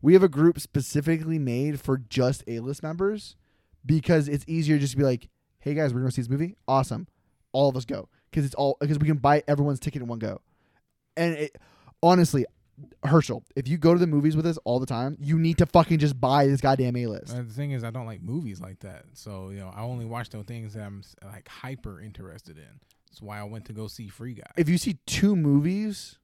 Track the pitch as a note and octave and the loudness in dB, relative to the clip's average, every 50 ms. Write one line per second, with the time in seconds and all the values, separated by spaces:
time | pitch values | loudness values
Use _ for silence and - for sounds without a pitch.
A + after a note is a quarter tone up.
0 | - C#3 F3 F#3+ F#3 F#3 C#3 C#3 D#3 E3+ E3+ - - - _ D3 C3+ - - D3+ | 6 8 8 8 8 6 4 6 4 4 4 2 -6 -6 _ -4 -4 -2 -4 -2
1 | C#3+ D3+ D#3+ D#3+ D#3 D#3+ D#3+ D#3 D3 B2+ A#2+ B2 C#3 D3+ D3+ C3+ - - C3+ C3+ | 0 0 -2 -2 -2 -4 -4 -4 -2 -2 -2 -2 -2 -2 -4 -6 -2 -2 -2 -2
2 | B2 A2 - C3+ B2 B2 B2+ - - - A#2 A#2 A2+ B2+ C#3+ - - D#3 D#3+ E3+ | -2 -6 -2 0 0 0 0 -2 -6 -10 -8 -8 -6 -8 -10 -8 -8 -10 -6 -2
3 | F#3+ G3 G#3+ G#3 - - - _ _ _ _ _ _ _ _ _ _ B2+ D3+ D#3+ | -2 -2 -2 -4 -10 -16 -20 _ _ _ _ _ _ _ _ _ _ 0 0 2
4 | C3 - F3+ D#3+ D3 C#3+ D3 C#3+ - - D#3+ E3 D#3+ D3 D#3 D3 C#3 C#3 A#2+ C3 | 4 4 4 4 4 2 -2 -4 -4 -4 -4 -2 2 2 2 2 2 0 0 0
5 | C#3+ C3+ B2+ A#2+ - - _ _ _ _ _ _ - C#3+ D3 D3+ D#3 C#3+ B2 B2 | 2 2 2 0 -4 -14 _ _ _ _ _ _ -8 -6 -4 -2 -2 -2 -2 -2
6 | B2+ C3 B2+ - B2 A2+ B2+ C#3+ D#3+ F3 G3+ _ _ - C3 C3+ C3+ - A#2+ - | -2 -2 -2 -2 -4 -2 -2 -4 -4 -6 -8 _ _ -2 0 0 0 -2 -6 -10
7 | - - _ _ _ _ _ _ _ _ _ C3 C#3+ C#3+ C3 B2+ A#2+ - D4 - | -10 -12 _ _ _ _ _ _ _ _ _ 2 2 2 2 -2 -6 -8 -10 -10
8 | F#2+ _ _ _ _ _ - D#3+ D3 C#3 - - C#3+ C#3 C#3 _ - D3 D3+ C#3+ | -10 _ _ _ _ _ -2 -2 -2 -2 -2 0 0 0 0 _ 0 -2 0 2
9 | D3 D3+ D#3 D3 A#2 C#3+ D3 D3+ - - D3 C#3+ C#3+ D3 C#3+ C3 - D#3 - D3 | 2 2 2 2 4 4 4 4 4 2 0 2 2 0 0 -4 -6 -8 -8 -6
10 | B2 A#2+ A#2+ A2+ A2+ G#2 G2 - _ _ _ _ _ _ _ _ _ _ _ _ | -8 -8 -8 -6 -6 -6 -6 -8 _ _ _ _ _ _ _ _ _ _ _ _
11 | _ _ _ - E3+ E3+ E3 D3 D3+ D3+ _ - _ _ _ _ _ - _ _ | _ _ _ -2 -2 -2 -2 -2 -6 -8 _ -16 _ _ _ _ _ -20 _ _
12 | - E3+ F3+ F3+ F3 D3+ - C#3 A#2+ - _ _ _ _ _ - C#3+ - - _ | 4 6 6 6 6 4 4 0 -2 -2 _ _ _ _ _ -20 -20 -20 -20 _
13 | - C#3+ D3 E3 D3 - A#2 A2+ - _ _ - C3+ B2 D3 F3 D3+ E3 E3+ F3 | -2 4 4 4 4 4 -4 -8 -10 _ _ -8 -4 -2 -4 2 6 6 6 6
14 | F3 E3+ D3+ D3 C#3+ D#3 D#3 D#3 D3 E3+ E3 - _ - A#2+ B2+ C3 B2+ C3 A#2 | 4 2 2 2 2 2 2 2 0 0 -2 -2 _ -2 -2 -2 -2 -2 -4 -4
15 | B2 C3+ D3+ - C#3+ C#3+ D#3 D#3+ E3 E3 E3 - F3 D3+ - F3 D#3+ - E3+ D#3+ | -4 -6 -6 -8 -4 0 0 2 2 2 4 2 2 6 6 4 6 6 2 2
16 | C#3+ D3 C#3 B2+ - C3 C3 D3 C#3+ C#3 C#3 C3+ C3 C#3 C3+ C3+ C3 B2 B2 B2 | 2 2 0 0 0 2 4 4 4 4 4 2 2 2 2 2 0 -2 -2 -2
17 | A#2+ A#2 G#2 - - - A#2+ B2 B2 A2+ G#2+ A#2+ C#3+ D3 C#3 B2+ A#2 A#2 A2+ C3 | -4 -4 -6 -8 -10 -10 -10 -10 -10 -10 -8 -8 -8 -6 -6 -6 -8 -8 -8 -10
18 | B2 A2+ A2 F#2 E2+ F#2 A#2+ D#3+ E3 A#2+ G2 F2 - F#2+ F#2+ - - G2+ F#2 C#2+ | -10 -10 -12 -12 -10 -8 -6 -6 -6 -8 -10 -12 -14 -16 -16 -16 -16 -18 -18 -18
19 | A#1+ _ _ - - A2+ G#2 F#2+ F#2+ F#2+ G2 G2 G2 F#2 F#2 G2+ A2 A#2+ B2+ B2 | -20 _ _ -20 -16 -14 -14 -12 -12 -12 -12 -14 -14 -14 -12 -10 -8 -8 -8 -8
20 | A#2 A2+ A#2 A#2 A#2+ - - A2 G#2 - A#2+ A#2 A2+ G#2+ G#2 A2+ G#2+ G2+ G2 G2 | -8 -8 -8 -10 -10 -10 -12 -14 -12 -12 -12 -12 -12 -12 -12 -12 -12 -12 -12 -14
21 | G2 - - _ - G2 G2 G2+ _ - - - - B2+ C3+ C3 _ A2+ G2 D#2+ | -16 -20 -20 _ -20 -20 -20 -20 _ -20 -20 -16 -14 -14 -14 -12 _ -14 -14 -14
22 | E2+ G#2+ G2+ - - F#2 D#2+ G2+ - - D#2+ D2+ D2+ B1+ - - _ _ _ _ | -16 -18 -16 -16 -18 -16 -18 -20 -20 -20 -20 -20 -20 -20 -20 -20 _ _ _ _
23 | _ _ _ - - G2+ G#2 G#2 G#2 G#2 A2 A2+ G#2+ - A2 G#2 A2 G#2 - - | _ _ _ -20 -16 -14 -14 -12 -12 -12 -12 -14 -14 -14 -12 -12 -12 -12 -12 -14
24 | A#2+ G2 F#2+ - A2+ B2 A#2+ - - - _ - E3+ D3 F3 F3 - - F#3 - | -16 -16 -14 -14 -14 -14 -14 -14 -18 -12 _ 0 2 2 2 2 2 -2 -6 -6
25 | _ - - - - G3+ G#3 F3+ D#3 D3 C#3+ C#3+ D3 E3+ F#3 G3+ G#3+ G#3+ G3+ - | _ -6 -2 2 4 4 4 4 4 6 6 6 4 4 -2 -2 -4 -6 -8 -10
26 | - - - _ | -14 -18 -20 _